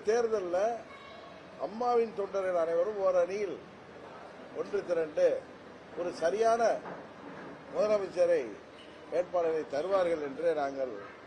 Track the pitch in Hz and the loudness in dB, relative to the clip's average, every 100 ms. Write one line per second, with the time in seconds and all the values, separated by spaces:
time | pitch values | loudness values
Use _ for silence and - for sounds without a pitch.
0 | - 233 233 220 180 175 214 226 - - | 4 4 4 2 2 2 2 0 -8 -16
1 | - - - - - - 151 214 247 240 | -16 -16 -16 -18 -18 -8 -6 -2 2 4
2 | 226 202 196 196 185 175 165 170 190 208 | 4 0 -4 -2 0 2 2 2 2 2
3 | 190 185 175 202 196 131 - - - - | 2 4 4 2 -4 -6 -12 -18 -18 -16
4 | - - - - - 143 175 202 165 170 | -16 -16 -16 -16 -10 -8 -4 -2 0 0
5 | 160 165 175 127 - - - - - - | 0 4 4 4 -4 -16 -18 -18 -12 -6
6 | 175 143 165 196 226 233 220 139 - - | -4 0 0 4 4 6 4 2 -2 -12
7 | - - - - - - - 160 208 214 | -14 -16 -16 -14 -14 -14 -6 0 2 2
8 | 190 165 175 170 117 98 - - - - | 2 2 4 4 2 -8 -16 -20 -18 -18
9 | - 156 175 180 165 160 147 139 170 196 | -4 -2 0 2 2 0 -2 -2 2 2
10 | 175 160 147 135 170 151 139 139 131 104 | 4 0 -2 -2 0 2 0 -2 -4 -6
11 | - - | -12 -16